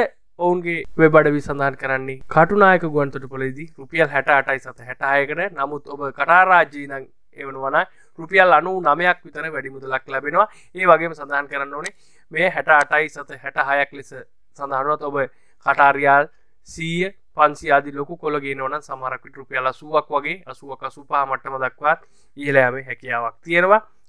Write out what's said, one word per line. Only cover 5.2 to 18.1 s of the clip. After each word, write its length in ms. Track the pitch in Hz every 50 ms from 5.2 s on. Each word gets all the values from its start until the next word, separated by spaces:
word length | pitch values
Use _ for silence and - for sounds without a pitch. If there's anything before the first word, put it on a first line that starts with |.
| 139 135 151 156 180 202 175 143
නමුත් 320 | 139 143 147 143 - - 143
ඔබ 120 | 143 143 139 127 -
කටාර් 260 | 143 139 170 180 185 185 185
රාජ්‍යයේ 340 | 175 160 147 143 147 143
ඉඳන් 180 | 139 139 139 135 - _ - _ - - - 143
එවනවා 280 | 139 135 131 135 135
නම් 160 | 143 156 185 - - - - - - -
රුපියල් 320 | 165 160 180 190 185 185 170
අනූ 240 | 151 160 185 190 185
නවයක් 400 | 175 151 147 156 175 180 175 - -
විතර 200 | 156 - 165 151 160 156
වැඩි 220 | 143 135 131 135
මුදලක් 340 | 135 135 131 131 131 - - 131
ලැබෙනවා. 340 | 135 139 147 147 180 208 214 - - - - -
ඒ 140 | 180 185 185
වගේම 240 | 165 156 160 170 165 151
සඳහන් 300 | 147 139 143 139 143 139 147
කරන්න 240 | 143 139 139 143
ඕනේ 180 | 147 160 190 - - - - - - - - 160
මේ 180 | 156 170 185 160
හැට 120 | 156 139 - 156 147
අටයි 300 | 143 143 156 151 156 151 -
සත 260 | 147 143 - 147 131 120
හැට 180 | 139 - - 143 135
හයක් 260 | 139 143 139 - - 139
ලෙස 120 | 135 - 139 131 120 - - - - - -
සඳහන් 320 | - 143 139 139 131 135 147
වුණත් 180 | 151 147 151 147
ඔබ 80 | 143 143 135 120 - - - - - - -
කටාර් 280 | - 139 123 143 139 139 139
රියාල් 280 | 143 139 139 143 147 160 - - - - - - - - -
සීය, 380 | - 160 165 165 170 180 190 202 - - - -
පන්සිය 360 | - 151 147 147 139 - 156 143
ආදී 200 | 143 143 147 143 143
ලොකු 160 | 143 147